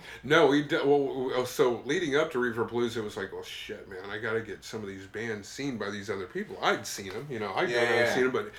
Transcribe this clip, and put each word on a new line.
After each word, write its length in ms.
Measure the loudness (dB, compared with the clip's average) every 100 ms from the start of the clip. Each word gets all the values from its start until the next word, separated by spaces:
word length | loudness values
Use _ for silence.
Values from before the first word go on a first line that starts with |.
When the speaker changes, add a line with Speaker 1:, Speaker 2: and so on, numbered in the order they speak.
| -12 -12
Speaker 1:
No, 240 | 4 6 8
we 160 | 6
d-, 140 | 2 2
well, 280 | 4 4 4
w-, 220 | 0 0
w-, 140 | 0 0
so 360 | 4 4 4 0
leading 300 | 0 2 2
up 160 | 2
to 60 | 2
Reeferpalooza, 600 | 0 0 0 2 0 -2
it 60 |
was 140 | -6 -6
like, 160 | -6
"Well, 100 | -8
shit, 460 | -10 -12 -10 -12 -12
man, 200 | -12 -8
I 100 | -6
gotta 220 | -2 -2
get 220 | -2 -10
some 180 | -10 -8
of 60 | -8
these 180 | -10 -10
bands 420 | -6 -6 -6 -8
seen 280 | -6 -4 -4
by 120 | -4
these 200 | -6 -4
other 160 | -6 -4
people." 300 | -6 -8 -2
I'd 260 | 0 0 -2
seen 240 | -8 -8
'em, 160 | -8 -6
you 100 | -6
know, 140 | -4 -2
I'd 140 | 0
Speaker 2:
Yeah, 140 | 2
Speaker 1:
gone 100 | 4
and 120 | 4 4
Speaker 2:
yeah. 80 | 4
Speaker 1:
seen 80 | 2
'em, 60 |
but 200 | 2 -4